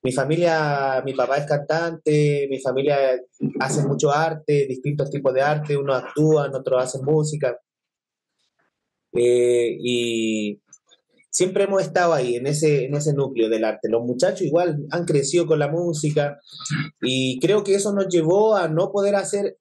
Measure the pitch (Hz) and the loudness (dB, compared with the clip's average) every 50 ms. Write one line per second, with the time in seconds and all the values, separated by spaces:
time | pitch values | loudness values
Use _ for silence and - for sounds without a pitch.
0 | - 127 127 139 135 143 160 165 175 170 160 160 156 147 143 139 135 135 131 131 | -4 -2 -2 -2 -2 0 0 2 2 2 2 2 0 0 0 0 0 0 0 -2
1 | 127 135 131 127 123 120 135 147 151 151 151 143 147 - 151 165 170 170 165 156 | -2 -2 -2 -2 0 0 0 -2 0 -2 -2 -4 0 -2 -2 0 0 -2 -6 -4
2 | _ 156 151 151 151 147 147 143 139 139 135 135 - 135 127 135 139 147 143 139 | _ 0 2 4 2 2 2 0 -2 -2 -4 -4 -4 -2 -2 0 0 2 2 2
3 | 135 131 127 127 - _ _ _ - - - - - 143 147 147 143 139 139 - | 2 2 2 0 -4 _ _ _ -6 -6 -2 -2 -4 -2 0 0 0 0 0 0
4 | 156 147 143 151 160 160 160 156 - - 147 143 139 131 127 127 - 147 147 147 | 2 2 2 2 0 0 -2 -4 -2 0 2 2 2 0 -4 -6 -4 -6 -4 -4
5 | - - - 143 135 135 127 131 135 147 151 151 151 147 147 143 139 139 135 127 | -4 -4 -4 -2 -2 0 2 2 2 2 0 -2 -2 -2 -4 -2 0 0 -2 -2
6 | 123 - - 147 156 156 156 151 139 135 135 131 131 127 127 123 127 131 - 135 | -2 -4 0 2 4 4 4 4 2 -2 -6 -6 -2 0 0 0 0 -2 -4 -6
7 | 127 135 156 156 151 151 151 151 139 123 117 - _ _ _ _ _ _ _ _ | -2 0 2 2 2 0 -2 -2 -2 -4 -4 -6 _ _ _ _ _ _ _ _
8 | _ _ _ _ _ _ _ _ _ _ _ _ _ _ _ _ _ _ _ _ | _ _ _ _ _ _ _ _ _ _ _ _ _ _ _ _ _ _ _ _
9 | _ _ - - 120 120 123 123 123 123 123 120 120 117 - - - 123 123 120 | _ _ -2 2 2 4 4 4 4 4 4 2 2 0 -4 -4 -4 -2 -2 -2
10 | 120 117 117 113 113 110 110 107 107 104 104 - _ _ - _ _ _ _ _ | -2 -2 -2 -2 0 0 -2 -2 -2 -4 -6 -10 _ _ -20 _ _ _ _ _
11 | _ _ _ _ _ _ - - 180 185 196 202 196 196 196 190 170 151 - 185 | _ _ _ _ _ _ -2 0 0 0 2 0 0 2 0 0 -2 0 0 2
12 | 180 170 160 143 123 123 120 120 127 139 147 151 160 151 147 139 123 135 147 147 | 2 4 2 2 0 0 -2 -2 -2 -2 -2 2 2 2 2 2 0 -2 -4 -2
13 | 147 156 143 139 139 127 131 117 110 110 113 110 113 110 110 - - 110 110 117 | 0 0 0 0 -2 -2 0 0 2 2 2 0 0 -2 -2 -4 -2 0 0 0
14 | 120 123 123 123 - 190 202 190 185 147 143 170 180 175 151 147 147 - 160 175 | 0 -2 0 2 2 0 2 0 -2 0 2 2 2 0 -2 -4 -6 -6 -4 -4
15 | 175 170 160 143 131 - - 175 170 - 160 151 147 143 151 170 175 175 160 156 | -2 0 0 0 0 2 0 0 2 2 2 2 2 0 -2 -2 -2 -2 -4 -2
16 | - 151 151 151 143 143 - - _ - - - - - 151 - - - _ _ | -2 0 0 0 0 -2 -4 -10 _ -20 -20 -14 -8 -6 -6 -6 -6 -8 _ _
17 | - 127 131 131 131 131 127 127 165 175 202 208 202 196 190 202 196 208 202 196 | -4 -2 0 0 0 -2 -2 0 2 2 2 2 2 2 0 0 0 0 0 0
18 | 190 170 175 170 156 156 180 202 214 220 214 196 170 160 156 165 190 190 196 202 | -2 2 0 2 2 4 4 4 4 4 4 2 2 0 0 0 0 0 0 0
19 | 196 202 202 196 190 - - 202 202 190 - _ | 0 2 2 0 0 -2 -4 -2 -2 -4 -6 _